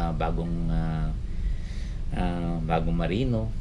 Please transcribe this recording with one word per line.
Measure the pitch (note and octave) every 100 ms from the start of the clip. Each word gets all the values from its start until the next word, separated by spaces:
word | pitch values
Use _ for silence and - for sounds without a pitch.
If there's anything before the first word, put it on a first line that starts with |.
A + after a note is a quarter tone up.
| E2+
bagong, | D#2+ E2 E2 E2+ E2+ E2
ah, | E2 D#2+ D#3+ D#3 D#3+ - - - - - - - - -
ah, | - F2+ F2 E2+ E2
bagong | D#2+ E2 E2
marino. | E2+ E2 G2+ B2+ A2+ A2 -